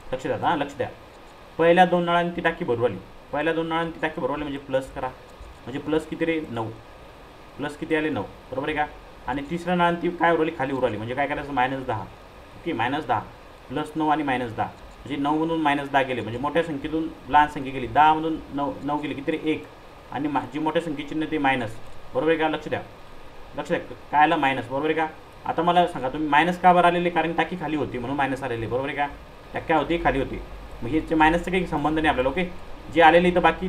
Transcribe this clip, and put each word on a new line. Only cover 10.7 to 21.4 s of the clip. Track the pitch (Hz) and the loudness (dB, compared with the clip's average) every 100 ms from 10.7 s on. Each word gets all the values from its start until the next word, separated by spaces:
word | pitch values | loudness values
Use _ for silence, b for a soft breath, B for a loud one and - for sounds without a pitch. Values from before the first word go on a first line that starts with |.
उरवली, | 131 127 107 | 0 0 0
म्हणजे | 113 | -4
काय | 127 143 | -2 -2
करायचं? | 147 143 | -4 -4
मायनस | 135 127 135 123 | 0 0 0 -4
दहा, | 110 | -6
ओके, | - - - - - - 170 | -8 -14 -20 -20 -20 -10 -6
मायनस | 127 120 143 123 | -2 -2 -2 0
दहा, | 110 92 - - - - | -2 -2 -12 -20 -20 -8
प्लस | 135 151 160 | -6 -4 -2
नऊ | 156 | 2
आणि | 151 | 2
मायनस | 143 123 120 110 | 0 -2 -2 -4
दहा, | 95 | -6
म्हणजे | - - - 113 143 | -8 -18 -16 -8 -2
नऊ | 143 156 | 0 0
मधून | 165 165 | 0 0
मायनस | 151 143 139 | 2 0 0
दहा | 139 | 0
गेले, | 127 123 | 0 -2
म्हणजे | 107 120 | -4 -4
मोठ्या | 147 151 | -2 0
संख्येतून | 165 139 151 160 160 - 127 | 0 -4 -4 -4 -4 -8 2
लहान | 147 147 | 4 4
संख्या | 151 131 | 2 -6
गेली, | 135 117 | -6 0
दहा | 123 156 | 6 6
मधून | 156 160 151 - | 6 0 -4 -6
नऊ, | 139 143 - | -4 -4 -4
नऊ | 139 147 | -4 -4
गेली, | 147 | -4
किती | 135 139 | -6 -4
रे? | 156 | -2
एक, | 156 151 - - - - - | -2 -2 -6 -18 -20 -20 -10
आणि | 127 147 | -4 -2
मा-, | 139 - | -2 -4
जी | 147 | -4
मोठ्या | 156 165 | -2 0
संख्येची | 170 139 147 | -2 -4 -6
चिन्ह | 156 151 | -4 -2
ते | |
minus, | 151 | 0